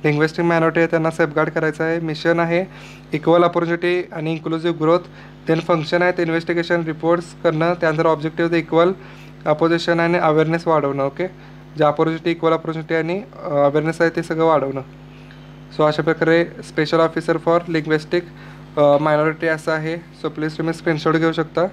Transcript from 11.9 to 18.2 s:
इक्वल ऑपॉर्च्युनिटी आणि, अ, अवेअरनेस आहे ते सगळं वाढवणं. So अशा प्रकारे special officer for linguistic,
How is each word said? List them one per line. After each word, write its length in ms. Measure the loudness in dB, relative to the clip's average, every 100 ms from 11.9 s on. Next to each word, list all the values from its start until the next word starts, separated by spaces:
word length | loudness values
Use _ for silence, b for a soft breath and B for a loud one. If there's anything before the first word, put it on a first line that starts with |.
| 2 0 0 -4
इक्वल 200 | 0 0
ऑपॉर्च्युनिटी 440 | 0 -2 -8 -2 -2
आणि, 280 | -2 -4 -8 -12
अ, 60 | -4
अवेअरनेस 520 | 2 2 2 -2 0
आहे 80 | 0
ते 140 | 0
सगळं 220 | -4 0 4
वाढवणं. 360 | 4 2 -6 -10 -18 -20 B B B B -20 -16 0
So 60 |
अशा 180 | 0 2
प्रकारे 440 | -2 0 2 2 2
special 540 | -6 -10 -4 0 2
officer 380 | 2 0 -2 -2 2
for 120 | 0 0 -4
linguistic, 460 | 0 -2 0 -4